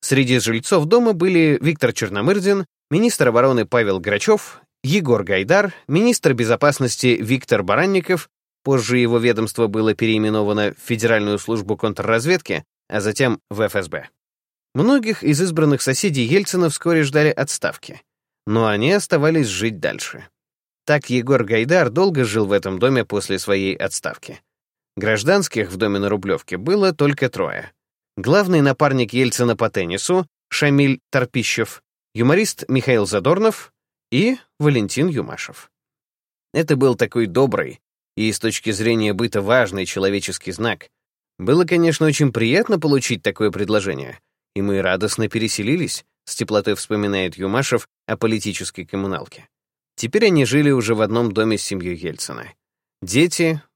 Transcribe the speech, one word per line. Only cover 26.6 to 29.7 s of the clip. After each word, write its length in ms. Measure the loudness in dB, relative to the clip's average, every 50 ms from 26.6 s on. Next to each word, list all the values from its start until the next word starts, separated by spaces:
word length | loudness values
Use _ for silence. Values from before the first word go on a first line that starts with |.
| -2 0 0 2 2 0 2
только 360 | 2 0 0 2 0 -2 -2
трое. 440 | -2 -4 -4 -4 -4 -8 -12 -14 -18 _ _ _ _ _ _ _ _ -6
Главный 440 | 0 2 2 4 4 4 2 4 4
напарник 500 | 2 2 2 2 2 2 0 0 0 0
Ельцина 440 | 0 0 0 0 0 0 0 2
по 120 | 0 -2
теннису 580 | -2